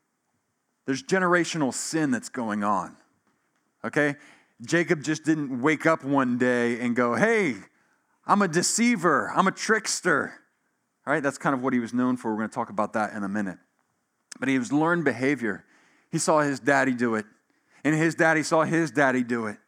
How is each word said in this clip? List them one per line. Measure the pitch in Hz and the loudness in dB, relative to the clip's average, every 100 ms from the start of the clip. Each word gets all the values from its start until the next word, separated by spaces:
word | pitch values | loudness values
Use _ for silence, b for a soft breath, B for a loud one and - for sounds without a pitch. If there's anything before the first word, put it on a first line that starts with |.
| _ _ _ _ _ _ _ _ - | _ _ _ _ _ _ _ _ -6
There's | 135 | -6
generational | - 190 180 175 165 165 135 | -2 0 2 2 0 -2 -2
sin | - - 160 147 | -2 -4 -2 0
that's | 117 - | -2 -4
going | - 113 107 | -8 -4 -2
on, | 104 98 85 - _ _ _ _ _ _ _ _ | 0 -2 -4 -14 _ _ _ _ _ _ _ _
okay? | 113 156 147 139 B B B B | -4 0 0 -2 B B B B
Jacob | 113 170 156 165 | -2 0 2 -2
just | 131 156 | -2 -4
didn't | 143 160 143 127 | 0 0 -2 -2
wake | 143 151 | 0 2
up | 165 160 | 2 0
one | 135 139 127 120 | 2 2 2 2
day | 127 123 120 117 | 2 2 0 0
and | 120 120 | -2 0
go, | 120 | 0
"Hey, | 117 220 226 175 101 - _ _ _ _ _ - | 2 2 2 0 -4 -12 _ _ _ _ _ 0
I'm | 196 | 2
a | 196 | 2
deceiver, | 160 - - 240 233 165 135 101 160 | 0 0 0 0 2 2 2 0 0
I'm | 190 | 0
a | |
trickster." | - - 214 - - 180 143 - - _ _ _ _ _ _ - | 0 -2 -2 -2 -4 0 0 -2 -10 _ _ _ _ _ _ -4
All | |
right, | 151 | -2
that's | 139 - | -2 -2
kind | 165 | -2
of | 135 | 0
what | 131 | 0
he | 123 | -2
was | 113 | -2
known | 120 127 123 | -2 0 -2
for. | 117 | -2
We're | 107 | -4
gonna | 107 | -4
talk | 131 113 | -6 -6
about | 104 104 | -4 -4
that | 113 104 | -2 -4
in | 110 | -4
a | 98 | -6
minute. | 104 98 85 _ _ _ _ _ _ _ - | -4 -4 -8 _ _ _ _ _ _ _ -8
But | 131 | -2
he | 131 | -2
was | 110 | 0
learned | 143 160 175 | 0 2 2
behavior. | 143 120 131 143 113 92 _ b b b b | 0 0 0 0 -4 -6 _ b b b b
He | 165 | -4
saw | - 151 | 2 4
his | 143 131 | 2 0
daddy | 117 139 131 | 2 2 2
do | 123 120 | 0 0
it, | 110 104 _ _ b b b | 0 -4 _ _ b b b
and | 139 | -2
his | 156 165 | 0 0
daddy | - 160 156 | 2 2 2
saw | 147 160 | 2 2
his | 156 165 160 | 2 0 0
daddy | 120 135 127 | 2 2 2
do | 120 120 107 | 0 -2 -4
it. | 101 | -10